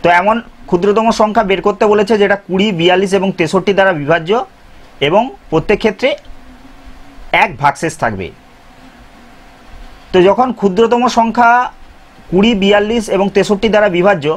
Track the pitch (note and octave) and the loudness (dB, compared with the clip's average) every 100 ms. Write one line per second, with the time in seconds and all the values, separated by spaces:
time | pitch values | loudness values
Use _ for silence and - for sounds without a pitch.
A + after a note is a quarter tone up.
0 | E3+ F3 G3 A#3 - - - F3+ G3 G#3 | 2 2 2 -2 -6 -20 -4 -2 0 2
1 | A3+ - G#3+ G#3 G#3 F#3 G3+ G3+ G#3+ G#3 | 0 0 0 0 -2 0 -2 0 0 2
2 | G3+ A3 G3+ G3 - F#3 G#3+ E3+ E3+ F#3 | 2 2 2 0 -2 -2 -2 0 2 2
3 | G3 F#3+ F#3+ F#3 D#3+ F#3+ F3 F#3+ F#3+ D#3+ | 0 0 -2 -2 -2 0 0 2 2 0
4 | C#3+ E3 D#3+ A3+ G4 - - - - - | 0 -2 0 -2 -4 -16 -20 -20 -20 -4
5 | C#3 F#3+ B3+ - - D#3 - G#3 A3+ G3+ | 0 0 0 -10 -4 -4 0 -2 -2 -2
6 | C4 D5 - - - - - - - - | -4 -4 -12 -20 -20 -20 -20 -20 -20 -20
7 | - - - E3+ G#3 B2 C#3+ - E3 - | -20 -20 -6 -2 -2 0 -2 -2 -8 -4
8 | A#2 G2 E2+ - - - - - - - | -4 -4 -10 -14 -20 -20 -20 -20 -20 -20
9 | - - - - - - - - - - | -20 -20 -20 -20 -20 -20 -20 -20 -20 -20
10 | - F#3 F#3 G3+ B3+ - G3+ F#3 A3+ A#3+ | -2 2 2 2 -2 0 -2 0 2 2
11 | B3 B3 A3+ A#3 A#3 A#3+ B3 - - - | 0 0 -2 2 2 2 0 -8 -20 -20
12 | - - - F3 A3+ G#3+ G3 G3+ G#3 A#3 | -20 -20 -4 0 2 2 2 2 2 -4
13 | G#3 F#3+ G3 G3+ F#3 G3+ A3+ G#3 G#3 F3 | -2 -2 0 0 0 0 0 2 2 2
14 | F#3 G3 C#3+ | 0 0 -2